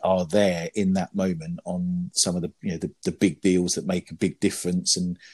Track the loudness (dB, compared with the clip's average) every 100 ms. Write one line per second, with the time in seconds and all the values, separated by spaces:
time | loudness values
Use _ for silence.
0 | 2 2 2 4 4 2 -2 0 2 2
1 | 0 -2 -2 -2 -6 -8 -6 -4 -2 -2
2 | -2 0 0 0 -4 -6 -6 -4 -6 -6
3 | -6 0 0 2 2 2 2 -2 -2 -4
4 | -6 -4 -4 0 -2 -2 -2 -2 0 -2
5 | -2 -6 -12